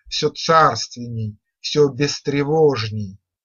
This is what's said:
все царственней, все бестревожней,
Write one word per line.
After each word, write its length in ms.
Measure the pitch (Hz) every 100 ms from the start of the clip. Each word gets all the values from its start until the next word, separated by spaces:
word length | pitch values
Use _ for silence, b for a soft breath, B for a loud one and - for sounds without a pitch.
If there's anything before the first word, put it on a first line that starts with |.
| B
все 220 | - 151
царственней, 1080 | - - 160 147 110 - 123 120 117 107 104 _ _
все 300 | - 151 143
бестревожней, 1300 | 123 143 - - 139 143 160 151 120 110 107 98 95 _ _